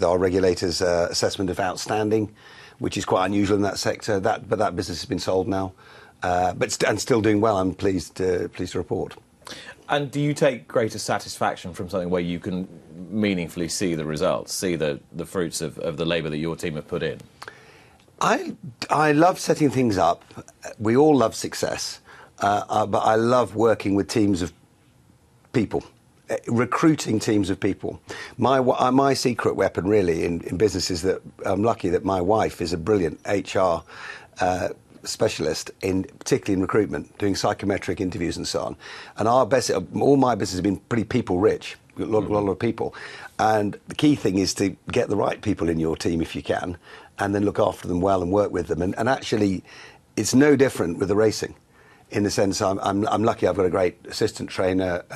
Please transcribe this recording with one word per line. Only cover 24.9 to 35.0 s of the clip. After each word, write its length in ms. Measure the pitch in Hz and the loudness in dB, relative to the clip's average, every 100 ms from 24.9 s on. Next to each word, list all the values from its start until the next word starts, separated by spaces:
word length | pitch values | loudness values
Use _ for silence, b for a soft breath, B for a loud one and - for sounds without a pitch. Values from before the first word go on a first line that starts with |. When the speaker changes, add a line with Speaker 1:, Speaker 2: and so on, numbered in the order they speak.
| _ _ _ _ _ _ | _ _ _ _ _ _
Speaker 1:
people. 320 | - 107 73 - _ _ _ - | 0 0 -2 -6 _ _ _ -8
Uh, 60 | 110 - | -6 -2
recruiting 720 | 120 123 - 165 151 - 110 | 0 0 4 4 4 0 -2
teams 320 | - 104 95 | 2 2 2
of 80 | 95 | 0
people. 420 | 101 90 90 - B B B - | -2 -2 -6 -10 B B B 0
My 220 | 120 135 | 2 4
wa-, 160 | 127 - | 4 4
uh, 140 | 127 | 4
my 200 | 131 139 | 4 4
secret 440 | 131 131 117 - 73 | 2 0 0 0 2
weapon, 320 | 95 - 87 | 0 0 2
really, 360 | 107 90 82 | 4 4 2
in, 160 | 87 85 | 0 -2
in 140 | - 90 | -4 2
business 320 | 107 90 - | 2 2 -2
is 140 | 90 | -2
that 180 | 95 - - - | 0 -2 -6 -10
I'm 200 | - 98 | -4 0
lucky 240 | 113 117 90 | 0 0 0
that 160 | 90 | 0
my 160 | 95 95 | 0 0
wife 420 | 87 110 85 - | 2 2 2 -2
is 100 | 87 | -4
a 60 | 87 | -4
brilliant 420 | 82 107 82 - - | 0 2 0 -4 -4
H 300 | 101 - 104 | -4 -2 0
R, 260 | 92 82 - B B B B - | 2 0 -4 B B B B -2
uh, 300 | 92 90 - - _ - | 0 0 -4 -6 _ -16